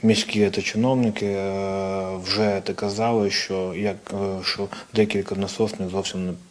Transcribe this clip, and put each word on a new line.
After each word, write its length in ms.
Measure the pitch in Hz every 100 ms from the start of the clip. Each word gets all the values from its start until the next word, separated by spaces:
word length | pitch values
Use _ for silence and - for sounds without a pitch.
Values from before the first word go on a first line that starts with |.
міські 480 | 110 107 - 107 101
та 120 | 98
чиновники, 640 | - 110 127 131 117 104 101
е, 880 | 98 98 95 98 98 95 95 95 92
вже 360 | 92 101 107 98
те 80 | 92
казали, 580 | 95 104 101 117 117 101
що 440 | - - 95 92
як, 220 | 87 104 95 -
е, 40 | 98 98 95
що 260 | 92 - 101 - -
декілька 400 | 110 107 101 98
насосних 540 | 95 98 - 107 - 95
зовсім 380 | 95 95 95 92
не 60 | 87 -